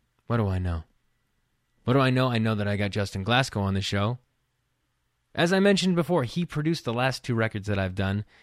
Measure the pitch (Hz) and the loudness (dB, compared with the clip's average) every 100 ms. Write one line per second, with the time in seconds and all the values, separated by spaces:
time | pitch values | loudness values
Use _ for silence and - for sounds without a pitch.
0 | _ _ - 117 101 92 90 85 - _ | _ _ -4 0 0 0 -2 -4 -6 _
1 | _ _ _ _ _ _ _ _ - 131 | _ _ _ _ _ _ _ _ 0 2
2 | 131 127 127 117 110 107 104 101 101 104 | 4 2 2 0 0 0 -2 -2 -2 -2
3 | 98 98 95 123 135 107 98 95 95 101 | -4 -4 0 0 0 -2 -2 -2 -2 -2
4 | 104 127 _ _ _ _ _ _ _ _ | -2 -4 _ _ _ _ _ _ _ _
5 | _ _ _ - 170 190 202 190 185 175 | _ _ _ 0 2 4 4 4 2 0
6 | 165 175 120 - 170 147 151 165 - 123 | 2 0 0 -4 -4 -2 -2 -2 -2 -2
7 | 131 127 - 117 110 107 98 98 95 92 | -2 -2 -2 0 0 -2 -2 -2 0 0
8 | 95 101 - _ | -2 -2 -4 _